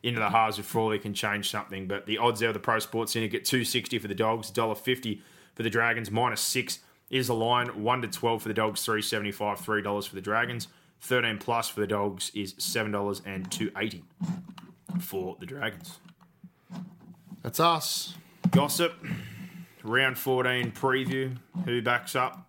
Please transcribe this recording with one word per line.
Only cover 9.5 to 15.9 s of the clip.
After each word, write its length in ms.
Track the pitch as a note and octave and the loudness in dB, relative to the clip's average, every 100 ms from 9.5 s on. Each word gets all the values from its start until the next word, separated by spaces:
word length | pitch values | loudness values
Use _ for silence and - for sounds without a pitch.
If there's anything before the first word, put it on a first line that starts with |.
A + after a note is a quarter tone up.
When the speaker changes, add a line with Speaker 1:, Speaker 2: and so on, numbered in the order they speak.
| G2+ | -2
Speaker 1:
three 220 | F2+ G#2+ | 0 0
dollars 240 | G#2 G2+ G2 | 0 -2 -4
for 80 | G2 | -8
the 60 | |
Dragons. 460 | F#2+ A2 A#2 A2 - - _ _ | -2 0 0 -4 -8 -14 _ _
Thirteen 380 | - B2 A#2 G#2 | 2 2 2 0
plus 300 | - A#2 A2+ | 0 0 0
for 100 | - | -2
the 80 | G2+ | 0
Dogs 440 | G#2 G2+ F2+ - G#2 | 2 0 -2 -6 -4
is 180 | G2 - | -8 -4
seven 320 | - A#2+ G#2+ | -2 0 0
dollars 300 | G#2 G2+ G2 G2 | 0 0 -2 -6
and 260 | F#2+ F#2 | -6 -6
two 200 | - A2 G2 | -2 -2 -2
eighty 260 | G#2+ F2+ - _ - F3+ - - - - - F3+ | -4 -4 -16 _ -6 -6 -8 -18 -20 -20 -8 -6
for 360 | - G2 F#2 - | -4 -6 -6 -8
the 80 | - | -12
Dragons. 500 | C3+ A2 F#2 - | -4 -4 -6 -16